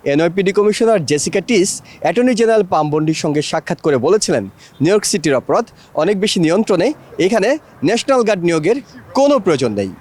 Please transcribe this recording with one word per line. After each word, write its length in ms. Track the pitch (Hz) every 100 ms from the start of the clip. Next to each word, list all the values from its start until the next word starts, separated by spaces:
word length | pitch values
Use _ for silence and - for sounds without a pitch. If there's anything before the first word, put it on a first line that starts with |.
| 143
এনওয়াইপিডি 400 | 143 170 180 190 196
কমিশনার 420 | 208 202 226 214 135
জেসিকা 320 | 147 - 196 -
টিস 220 | 226 190 - - -
অ্যাটর্নি 320 | 160 175 247 226
জেনারেল 240 | 226 220 190
পাম 140 | 165 156
বন্ডির 260 | 151 156 156
সঙ্গে 200 | 160 147 143
সাক্ষাৎ 280 | 165 - 170 160
করে 100 | 135 135
বলেছিলেন, 380 | 208 - 139 98 - - -
নিউ 80 | 151
ইয়র্ক 120 | 208 -
সিটির 280 | 196 151 131
অপরাধ 260 | - 175 233 - - -
অনেক 140 | 165 202
বেশি 160 | 208 196
নিয়ন্ত্রণে, 420 | 156 185 220 180 220 302 - - 254
এখানে 220 | 226 202 302 - - 147
ন্যাশনাল 360 | 226 - 262 220
গার্ড 140 | 202 170
নিয়োগের 280 | 165 156 262 - 254 - -
কোনো 160 | 277 277
প্রয়োজন 280 | 190 143 123 104
নেই। 100 | 98 85